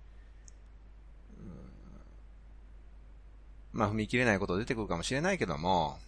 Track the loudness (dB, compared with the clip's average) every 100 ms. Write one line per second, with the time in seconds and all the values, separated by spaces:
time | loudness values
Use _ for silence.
0 | -16 -16 -18 -18 -18 -18 -18 -18 -18 -18
1 | -18 -18 -18 -16 -14 -14 -14 -16 -16 -16
2 | -16 -18 -18 -18 -18 -18 -18 -18 -18 -18
3 | -18 -18 -18 -18 -18 -16 -8 2 2 4
4 | 2 4 6 6 6 2 2 0 2 0
5 | 2 2 4 4 2 2 4 6 4 0